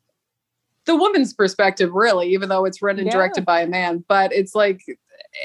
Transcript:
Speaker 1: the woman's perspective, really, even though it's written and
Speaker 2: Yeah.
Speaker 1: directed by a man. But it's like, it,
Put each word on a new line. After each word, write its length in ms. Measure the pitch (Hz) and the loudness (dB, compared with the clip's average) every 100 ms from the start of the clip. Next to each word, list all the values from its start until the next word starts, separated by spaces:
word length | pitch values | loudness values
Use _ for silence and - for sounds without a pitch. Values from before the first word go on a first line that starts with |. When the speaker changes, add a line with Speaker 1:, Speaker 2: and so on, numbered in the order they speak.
| _ _ _ _ _ _ _ _ - | _ _ _ _ _ _ _ _ -2
Speaker 1:
the 100 | 330 | 2
woman's 380 | 403 392 247 | 2 2 0
perspective, 580 | - 196 190 196 190 180 | 0 0 2 0 2 -2
really, 360 | 185 233 190 180 | 2 2 2 0
even 180 | 190 190 | -2 0
though 160 | 190 190 | -2 -2
it's 160 | 185 | -2
written 180 | 202 196 | -4 -2
and 60 | 185 | -2
Speaker 2:
Yeah. 60 | 190 | 0
Speaker 1:
directed 260 | 185 190 180 | 0 -2 0
by 140 | 170 | 0
a 60 | 170 | 0
man. 380 | 180 180 170 - | -2 -2 -4 0
But 240 | 196 196 | 2 2
it's 220 | 202 190 214 | 0 -2 0
like, 260 | 208 190 - | 0 0 -8
it, 140 | 123 _ - - - | -18 _ -20 -20 -14